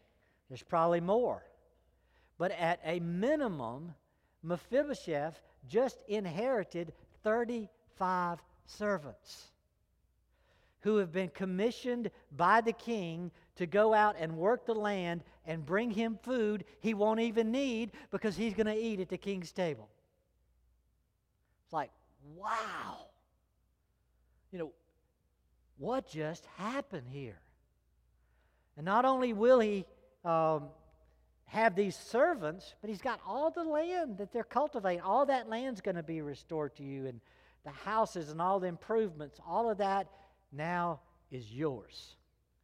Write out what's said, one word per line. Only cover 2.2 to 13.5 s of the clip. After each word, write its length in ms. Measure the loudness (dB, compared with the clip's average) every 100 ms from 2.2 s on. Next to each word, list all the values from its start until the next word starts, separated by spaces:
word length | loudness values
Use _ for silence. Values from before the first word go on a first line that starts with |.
| _ -4
But 160 | -4
at 280 | 0 0 0
a 180 | -2 -2
minimum, 920 | -2 0 2 2 0 -2 -6 -8 -12 -16 _ _ _ _
Mephibosheth 960 | -4 -4 0 0 0 -2 -4 -2 -4 -8 -18 _ -4
just 360 | 0 0 -2 -4
inherited 840 | -4 -2 -2 0 0 -2 -6 -8 -10 -20 _
thirty-five 1200 | 0 2 0 -4 -8 _ _ -4 0 2 0 -2 -10 _ -20
servants 840 | -4 -2 -2 -4 -16 -18 -20 -20 _ _ _ _ _ _ _ _ _ _ _ _ _
who 160 | 0 2
have 160 | 2
been 160 | 0 -4
commissioned 800 | -4 -4 0 0 -2 -4 -4 -4 -8 -10
by 280 | 2 6 6
the 120 | 4
king 580 | 0 -2 -4 -4 -6 -8 -12 _